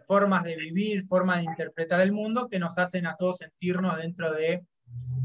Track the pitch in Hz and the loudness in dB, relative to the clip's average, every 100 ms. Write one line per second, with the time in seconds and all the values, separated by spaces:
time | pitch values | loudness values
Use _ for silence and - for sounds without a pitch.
0 | - 196 196 185 170 160 160 175 214 202 | 0 4 4 4 0 -6 -4 -2 0 -2
1 | 190 185 185 175 165 160 160 - 165 180 | 2 2 4 2 0 -4 -6 -4 0 4
2 | 190 208 214 233 247 190 170 - 180 185 | 4 2 0 -2 -2 -2 -2 0 0 0
3 | 170 156 180 180 160 _ 175 180 185 160 | -4 -2 -2 -2 -8 _ -2 0 0 0
4 | 165 175 165 156 160 180 - _ - - | -4 -4 -2 0 0 0 -4 _ -14 -10
5 | 127 127 | -4 -2